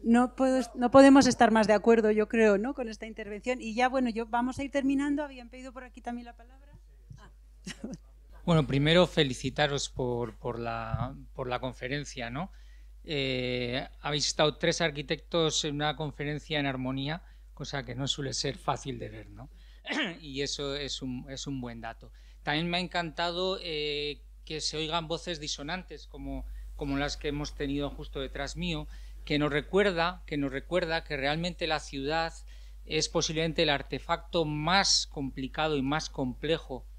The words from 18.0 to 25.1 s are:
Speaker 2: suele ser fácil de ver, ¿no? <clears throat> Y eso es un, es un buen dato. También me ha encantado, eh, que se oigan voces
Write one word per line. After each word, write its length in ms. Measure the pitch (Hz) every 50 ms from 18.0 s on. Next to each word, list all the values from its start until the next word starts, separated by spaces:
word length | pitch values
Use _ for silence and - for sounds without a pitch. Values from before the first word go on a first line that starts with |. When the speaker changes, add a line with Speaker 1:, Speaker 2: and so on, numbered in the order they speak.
| 135 131
Speaker 2:
suele 260 | - - 143 131 123
ser 260 | - - 143 127 -
fácil 400 | - - 139 117 - 143 127 117
de 100 | 107 110
ver, 200 | 107 110 104 101
¿no? 180 | 101 104 - - - - - - - - -
<clears throat> 380 | 247 277 269 285 196 165 175
Y 200 | 170 147 135 135
eso 340 | 143 139 - - 143 139 139
es 260 | 147 143 131 - -
un, 240 | 143 131 127 123 143 139
es 200 | 135 131 - 147
un 120 | 139 135
buen 220 | 120 120 117 117
dato. 300 | 113 113 113 - - 123 - - - - - - -
También 260 | - 147 151 170 175
me 80 | 175 180
ha 40 |
encantado, 760 | 185 170 - 180 170 165 143 - 170 175 170 175 185 185 185 190 180
eh, 580 | 175 156 151 147 147 147 147 147 147 143 - - - - - -
que 180 | - 160 156
se 160 | 143 - - 151
oigan 300 | 160 151 156 170 165
voces 320 | 151